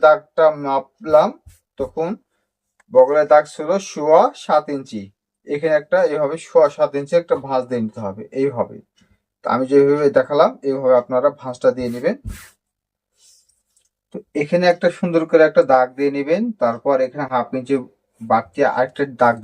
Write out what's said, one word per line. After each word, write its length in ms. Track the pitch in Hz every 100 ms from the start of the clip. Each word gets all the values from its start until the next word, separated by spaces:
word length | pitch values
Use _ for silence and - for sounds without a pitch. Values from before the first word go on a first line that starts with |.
| 156
দাগটা 400 | 143 - - 156 151 143
মাপলাম, 640 | 135 - _ 160 156 196 - - _ _ -
তখন 320 | 131 - 165 214 _ _ _ _ _ _ _
বগলের 360 | 127 131 151 147
দাগ 160 | 151 151
ছিল 160 | - 156 190 196
সোয়া 300 | - 151 165 254 -
সাত 220 | - 156 151 139
ইঞ্চি। 260 | - 107 101 _ _ _ -
এখানে 260 | 143 160 151
একটা 160 | 147 180 165
এইভাবে 240 | 147 143 160 -
সোয়া 220 | 170 147 -
সাত 160 | 147 139
ইঞ্চি 140 | 143 175
একটা 140 | 170 156 135
ভাঁজ 160 | 131 123
দিয়ে 120 | 120 110
নিতে 140 | 117 104
হবে 160 | 98 107 131
এইভাবে। 360 | 139 120 - - _ _ _ _ _ _ -
তো 0 |
আমি 100 | 123 131
যেভাবে 380 | 139 139 147 147 131
দেখালাম, 340 | 127 147 180 - 139
এইভাবে 280 | 135 131 123
আপনারা 280 | 123 127 147 -
ভাঁজটা 280 | 127 123 131 123
দিয়ে 120 | 123 120
নেবেন। 200 | 151 - - - - _ _ _ _ _ _ _ _ _ _ _ _ _ _ _ _
তো 60 | - - -
এখানে 240 | 147 175 180
একটা 140 | 175 175 -
সুন্দর 240 | 180 165 160
করে 140 | 165 156
একটা 180 | 175 131
দাগ 140 | 131 127 131
দিয়ে 140 | 143 139
নেবেন। 240 | 139 180 240 220
তারপর 340 | 120 117 139 135 127
এখানে 180 | 143 127
হাফ 180 | 127 120 131
ইঞ্চি 180 | 127 135 123 _ _ _
বাড়তি 380 | 113 117 - - 139 123
আরেকটা 260 | 131 - 139 120
দাগ 140 | 120 113